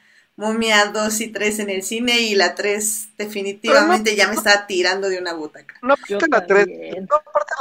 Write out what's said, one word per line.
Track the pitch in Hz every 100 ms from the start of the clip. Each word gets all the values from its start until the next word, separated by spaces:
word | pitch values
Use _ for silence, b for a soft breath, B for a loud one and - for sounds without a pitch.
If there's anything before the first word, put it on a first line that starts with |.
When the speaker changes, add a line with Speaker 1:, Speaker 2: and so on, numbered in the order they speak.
| b b b -
Speaker 1:
Momia | 214 226 226 208 208
dos | 214 214 214
y | 220
tres | 196 214 214
en | 202
el | 190
cine | - 226 240 240
y | 220 196
la | 175 175
tres | 202 208 214 - - -
definitivamente | 208 208 196 202 226 285 320 359 214 208
Speaker 2:
Pero |
no, |
Speaker 1:
ya | -
me | 320
Speaker 2:
no. |
Speaker 1:
estaba | 208 202 -
tirando | 180 180 196 196
de | 180
una | 180
butaca. | 165 151 - - -
Speaker 2:
No, | 247 - -
Speaker 3:
Yo | 202
Speaker 2:
aparte | 320
la | 226 180
tres, | 202 190
Speaker 3:
también. | 165 160 180 190
Speaker 2:
no, | 302
aparte | - 294 - -